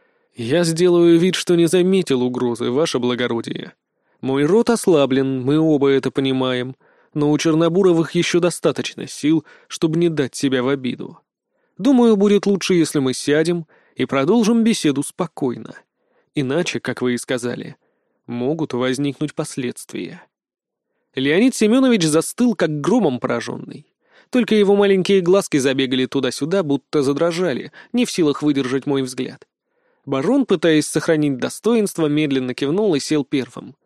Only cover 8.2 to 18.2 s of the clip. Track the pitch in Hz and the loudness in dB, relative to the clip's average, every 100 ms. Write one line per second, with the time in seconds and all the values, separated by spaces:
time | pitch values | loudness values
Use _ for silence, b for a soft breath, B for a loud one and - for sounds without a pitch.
8.2 | 160 175 170 - 160 143 - - 135 - | 0 0 0 0 -2 -2 -6 -10 -14 -4
9.2 | 147 160 - b b - 160 165 170 147 | 0 0 -2 b b -4 -2 0 0 0
10.2 | 127 - 139 131 123 139 127 120 - - | -4 -2 -2 0 0 -2 -4 -8 -12 -18
11.2 | _ _ _ _ _ - 226 247 233 202 | _ _ _ _ _ -2 2 4 6 4
12.2 | 202 202 202 190 - 175 151 151 131 123 | 4 4 2 0 2 0 2 0 -2 -2
13.2 | - 151 165 175 156 b b b 131 139 | 0 0 0 -4 -8 b b b -2 0
14.2 | 139 240 208 233 226 214 151 139 - - | 2 2 2 2 2 0 0 -2 -4 -6
15.2 | 175 - 131 113 - - _ _ _ _ | -8 -6 -6 -6 -14 -20 _ _ _ _
16.2 | _ 147 127 156 170 117 - 120 127 120 | _ -6 -2 -2 -4 -6 -8 -4 -2 -2
17.2 | - 127 120 - - - _ _ _ _ | -4 -4 -4 -8 -12 -18 _ _ _ _